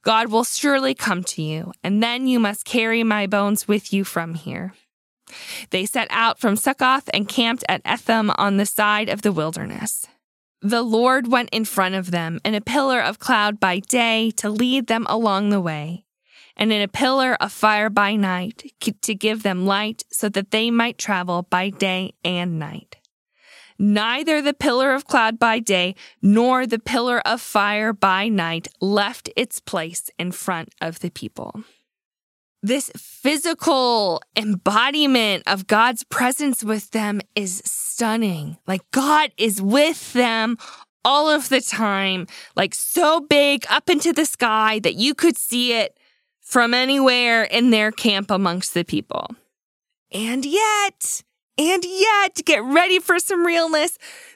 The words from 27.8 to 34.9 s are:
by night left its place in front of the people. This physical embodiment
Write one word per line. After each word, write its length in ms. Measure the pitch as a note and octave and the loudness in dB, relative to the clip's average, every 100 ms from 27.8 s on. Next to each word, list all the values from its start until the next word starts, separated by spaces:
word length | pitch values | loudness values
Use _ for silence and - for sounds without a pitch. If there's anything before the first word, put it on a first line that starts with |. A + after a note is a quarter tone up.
| G#3+ | -2
by 340 | G#3 G3 F#3 G#3+ | 2 2 2 0
night 400 | G#3 E3 E3 - _ | 0 0 -4 -8 _
left 500 | F#3+ G#3 G3+ B3 - - | 0 0 0 -6 -8 -6
its 240 | B3+ - | -4 -8
place 520 | - F#3 E3 F3 - - | -8 -6 -6 -10 -12 -8
in 120 | F3 | -8
front 380 | F3 - F3 E3 _ | -6 -6 -6 -6 _
of 200 | E3 F3 | -10 -6
the 100 | F#3 | -10
people. 540 | - - - - - A3 _ _ _ _ _ _ _ _ _ | -8 -14 -12 -14 -14 -16 _ _ _ _ _ _ _ _ _
This 300 | G3+ C4+ - - | -2 -2 -4 -14
physical 1300 | - - C4 D4+ E4+ E4 - C4+ B3 A#3 G3 E3 - - | -20 -4 -2 0 -2 -2 0 2 2 2 0 -2 -4 -4
embodiment 1080 | G#3+ F#3+ - G#3 B3+ | -2 0 2 2 2